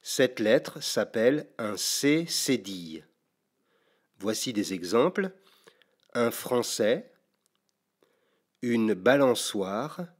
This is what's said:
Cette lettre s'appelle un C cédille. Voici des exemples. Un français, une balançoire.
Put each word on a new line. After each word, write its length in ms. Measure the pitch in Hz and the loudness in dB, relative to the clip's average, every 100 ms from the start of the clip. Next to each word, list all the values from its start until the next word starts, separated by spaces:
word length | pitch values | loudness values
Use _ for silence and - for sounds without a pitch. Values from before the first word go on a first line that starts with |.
Cette 380 | - - 127 123 | -8 0 0 2
lettre 420 | 107 123 - 156 | 2 2 2 -10
s'appelle 680 | - - 104 113 117 147 - - | -4 -2 -2 2 2 2 -4 -8
un 180 | 110 101 | -8 -4
C 500 | - - 139 156 170 | -4 0 2 2 0
cédille. 760 | - - 123 98 92 85 80 - _ _ _ _ _ _ _ _ _ _ _ | -4 0 -2 -2 -12 -12 -14 -18 _ _ _ _ _ _ _ _ _ _ _
Voici 340 | 101 107 - | -4 -4 -2
des 200 | 107 87 | -2 -2
exemples. 600 | 92 85 107 160 180 190 - _ _ _ _ _ _ _ | -4 0 2 2 2 -4 -6 _ _ _ _ _ _ _
Un 160 | 117 117 | -2 -2
français, 840 | - - 123 117 - 107 135 - _ _ _ _ _ _ _ _ _ _ _ _ _ _ _ | -2 -2 -2 -2 0 2 0 -2 _ _ _ _ _ _ _ _ _ _ _ _ _ _ _
une 320 | 123 117 110 | -2 2 2
balançoire. 1120 | 95 95 139 135 113 - 107 95 101 143 - 170 _ | 2 4 6 6 2 -2 -4 -2 -4 -6 -8 -12 _